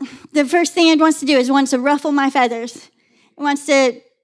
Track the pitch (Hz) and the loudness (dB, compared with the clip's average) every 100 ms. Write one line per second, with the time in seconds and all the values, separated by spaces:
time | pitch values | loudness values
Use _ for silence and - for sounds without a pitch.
0 | 269 - - 302 262 349 320 359 330 311 | -16 -16 -6 -2 0 0 0 2 2 4
1 | 320 294 269 277 254 277 269 254 269 285 | 2 0 0 0 2 0 0 -2 0 -2
2 | 311 285 269 269 247 233 240 - - _ | -2 -2 0 0 0 -2 -12 -14 -20 _
3 | _ _ _ - 285 285 294 277 262 240 | _ _ _ -8 -6 -6 0 2 2 -2
4 | _ _ | _ _